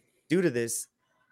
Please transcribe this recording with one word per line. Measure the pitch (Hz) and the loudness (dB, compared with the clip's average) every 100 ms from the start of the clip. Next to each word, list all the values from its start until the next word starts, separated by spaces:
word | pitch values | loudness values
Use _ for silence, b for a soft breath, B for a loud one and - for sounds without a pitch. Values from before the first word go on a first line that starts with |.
| _ _ - | _ _ -2
Due | 170 | 2
to | 175 | 2
this, | 120 117 - - _ _ _ _ | 0 -2 -4 -10 _ _ _ _